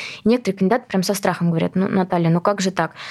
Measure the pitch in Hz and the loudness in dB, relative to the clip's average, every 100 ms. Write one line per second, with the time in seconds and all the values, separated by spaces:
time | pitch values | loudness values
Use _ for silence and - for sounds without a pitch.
0 | - - 208 247 208 196 190 247 - 190 | -14 -4 0 0 0 0 2 0 0 -2
1 | 180 196 190 175 170 165 175 185 196 190 | 0 -2 -2 0 0 0 0 0 0 0
2 | 185 175 165 170 208 202 185 180 160 - | 0 2 2 2 2 0 0 -2 -2 -4
3 | - | -18